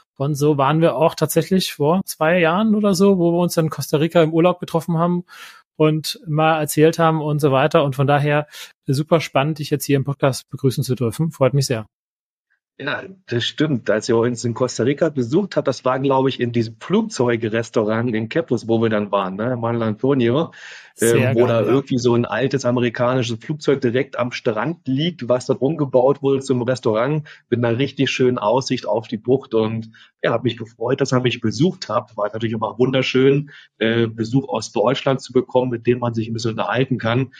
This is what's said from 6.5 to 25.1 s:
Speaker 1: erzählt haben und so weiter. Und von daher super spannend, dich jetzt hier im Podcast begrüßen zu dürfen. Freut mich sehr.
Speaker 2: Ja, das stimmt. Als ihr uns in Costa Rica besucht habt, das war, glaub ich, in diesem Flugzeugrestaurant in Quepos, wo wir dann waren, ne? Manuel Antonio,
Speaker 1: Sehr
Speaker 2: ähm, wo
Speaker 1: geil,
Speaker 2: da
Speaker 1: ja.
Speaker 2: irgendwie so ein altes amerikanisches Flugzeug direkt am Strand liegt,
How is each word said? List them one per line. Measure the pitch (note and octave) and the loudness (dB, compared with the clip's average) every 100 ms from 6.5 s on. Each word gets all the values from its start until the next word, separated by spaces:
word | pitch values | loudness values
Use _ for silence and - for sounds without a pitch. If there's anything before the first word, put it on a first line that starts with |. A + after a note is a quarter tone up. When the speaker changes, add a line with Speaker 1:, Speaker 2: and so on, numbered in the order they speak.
| D#3+ | 2
Speaker 1:
erzählt | D3+ - D#3 E3 | 0 4 4 4
haben | D#3+ D#3+ | 2 2
und | D3 D3 | 0 0
so | C#3+ | 2
weiter. | C3 D3 E3 | 4 4 2
Und | C#3+ C3 | 2 0
von | C3+ | 2
daher | C#3+ D3 D3 D3+ - - _ - | 2 2 0 -2 -10 -18 _ -4
super | C3+ D#3 E3 | -2 2 0
spannend, | - C#3 C#3+ D#3 | 0 0 0 -2
dich | C#3+ | -4
jetzt | D3 | -4
hier | - C#3 | 0 0
im | C#3 | 0
Podcast | C3+ C#3 B2 - | 0 0 -2 -8
begrüßen | C3+ C3+ A#2 B2 | -2 -2 0 -2
zu | A#2+ | -2
dürfen. | A#2 - D#3+ | -2 -2 -4
Freut | - B2+ | 0 0
mich | C#3 C3 | 2 0
sehr. | A#2 G#2 _ _ _ _ _ _ _ _ - | -4 -6 _ _ _ _ _ _ _ _ -12
Speaker 2:
Ja, | C#3 - - - - | -8 -8 -10 -16 -6
das | A#2+ | -4
stimmt. | - - D#3 B2 - | -4 -2 0 0 0
Als | G#2 - | 0 2
ihr | A#2 | 2
uns | A#2+ A#2 | 2 -2
in | A#2+ A2 | -4 -2
Costa | B2+ - | -2 0
Rica | A#2+ C#3+ E3 | 0 0 0
besucht | D3 A#2 D#3+ G3+ D3+ | -2 0 0 0 -2
habt, | C#3 | -2
das | C3 B2+ | -2 -2
war, | C3+ | 0
glaub | C#3 C3 C3 | 0 2 0
ich, | B2 | 0
in | B2 | -2
diesem | A#2 A2+ A2+ | -2 -4 -6
Flugzeugrestaurant | - G3 A3 - A#2+ A#2 A2 A2+ A2+ B2 G#2 A2+ A#2+ G#2+ | -2 -2 0 -2 0 0 -2 -4 -2 -2 0 0 -2 -2
in | A2+ | -2
Quepos, | D#3+ E3 A#2 G#2+ | -4 -2 -2 0
wo | A2+ | 0
wir | A2+ | 2
dann | G#2+ G#2 | 0 0
waren, | G2 F#2+ F#2+ | -2 -2 -4
ne? | A#2+ B2 | -4 -4
Manuel | A#2 A#2 | -2 -2
Antonio, | A2+ G#2 C3 C#3 A#2 C3+ E3 - - - - - | -2 -2 0 2 2 0 -2 -8 -20 -20 -16 -2
Speaker 1:
Sehr | A#2 A#2 | 2 4
Speaker 2:
ähm, | B2+ A2+ | 2 2
wo | |
Speaker 1:
geil, | B2 | 2
Speaker 2:
da | A#2 | 2
Speaker 1:
ja. | G#2+ | 2
Speaker 2:
irgendwie | C3 C#3 B2+ | 0 0 0
so | A#2+ A#2+ | 2 2
ein | A#2+ | 0
altes | G#2+ C3 C3 B2 | 0 0 0 0
amerikanisches | B2 A#2+ A2 A#2+ C3 A#2 A2+ | 0 0 0 0 0 -2 -6
Flugzeug | - D3+ - C3+ | -8 -6 0 0
direkt | B2 C3 D3+ - | 2 0 -2 -4
am | B2 | -4
Strand | - B2+ G#2+ B2+ F3 - | -4 -4 -2 -4 -6 -4
liegt, | C3 E3+ | -2 -2